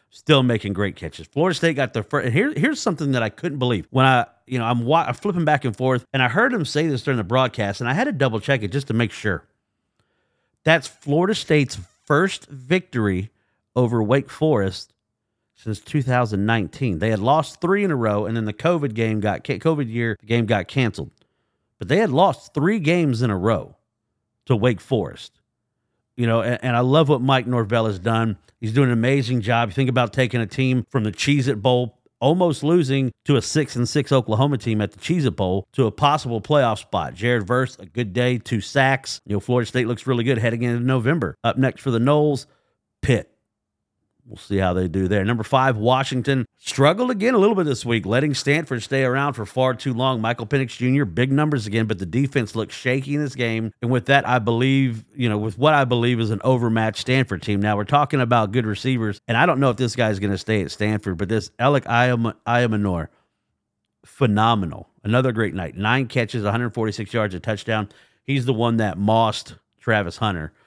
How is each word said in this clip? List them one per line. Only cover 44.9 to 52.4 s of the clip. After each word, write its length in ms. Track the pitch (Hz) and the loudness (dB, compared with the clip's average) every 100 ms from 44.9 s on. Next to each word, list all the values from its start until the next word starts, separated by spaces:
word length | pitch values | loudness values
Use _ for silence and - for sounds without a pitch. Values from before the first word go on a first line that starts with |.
| 95 92 | 0 0
there. 160 | 104 | 0
Number 200 | 98 120 | 0 -2
five, 340 | 110 135 131 113 | 0 2 2 0
Washington 680 | 113 127 139 127 127 135 110 _ | 2 0 0 -2 0 -2 -4 _
struggled 520 | - - 143 196 254 | -6 2 2 4 0
again 240 | 214 226 | 0 2
a 40 | 240 | 4
little 180 | 202 196 | 4 2
bit 80 | 151 | 0
this 200 | 123 120 | -2 -2
week, 200 | 117 92 | -2 0
letting 280 | 120 147 | 0 0
Stanford 500 | 131 143 151 156 123 | -2 0 -2 -2 -6
stay 220 | - 135 131 | -4 -2 0
around 300 | 135 143 123 | 0 -2 -4
for 100 | 101 | -6
far 280 | 131 131 | -2 0
too 200 | 117 139 | 0 -4
long. 260 | 117 131 123 | 0 0 0
Michael 260 | 113 120 110 | -2 -2 -2
Penix 300 | 139 123 - | -2 -2 -2
Junior, 300 | 123 139 113 | 2 2 2
big 260 | 85 131 | 0 2
numbers 340 | 139 151 139 104 | 2 2 0 0
again, 200 | 110 110 | 0 0
but 120 | 95 | -2
the 80 | 90 | -2
defense 480 | 117 139 139 | -2 0 -2